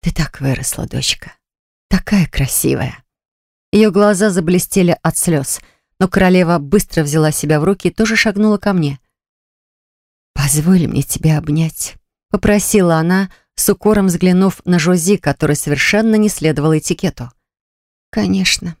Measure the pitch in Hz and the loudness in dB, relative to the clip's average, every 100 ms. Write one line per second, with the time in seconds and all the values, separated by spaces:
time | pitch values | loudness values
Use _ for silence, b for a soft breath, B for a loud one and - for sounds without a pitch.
0 | - - 151 - 135 131 135 - 127 127 | -4 -4 -6 -4 -4 -4 -6 -8 -8 -6
1 | 127 - - _ _ _ _ _ _ 185 | -4 -6 -10 _ _ _ _ _ _ -2
2 | - 208 165 - 135 - 151 135 - - | 0 0 0 -2 -4 -2 -2 -2 -4 -10
3 | _ _ _ _ _ _ _ 202 214 185 | _ _ _ _ _ _ _ 2 4 4
4 | 208 196 214 180 165 180 - - 180 170 | 2 2 0 0 0 0 0 0 2 0
5 | 165 - - 156 143 - b b b _ | -2 -2 -2 -2 -2 -10 b b b _
6 | 190 - 190 185 170 175 143 196 - - | -2 2 4 4 2 0 0 0 0 -2
7 | 147 151 156 151 147 151 160 196 180 - | -2 0 0 0 0 0 0 0 -4 -2
8 | 220 220 226 202 214 208 208 190 147 139 | -2 0 0 0 0 0 0 -2 -2 -4
9 | _ _ _ _ _ _ _ _ _ _ | _ _ _ _ _ _ _ _ _ _
10 | _ _ _ - 143 147 156 190 147 - | _ _ _ -6 -2 0 2 2 2 -2
11 | 143 - 156 151 160 151 160 - - - | -4 -2 0 0 -2 -2 -2 -6 -14 -14
12 | _ _ _ 202 - 208 - 214 180 160 | _ _ _ -2 2 0 2 2 2 2
13 | 165 190 196 b b - - 196 208 214 | 2 0 -2 b b -6 -2 0 2 2
14 | 190 170 180 180 190 - - 175 156 180 | 2 2 2 4 2 -2 -2 0 2 0
15 | 160 202 - 139 151 147 - 143 - 208 | 2 0 0 -2 -2 -2 -2 -2 0 0
16 | 226 214 214 - 156 151 147 156 - 175 | 2 2 0 0 -2 0 0 0 -2 -4
17 | 180 - 120 _ _ _ _ _ _ _ | -4 -6 -16 _ _ _ _ _ _ _
18 | _ - 202 190 180 - 180 165 | _ -6 -2 -2 -2 -4 -8 -16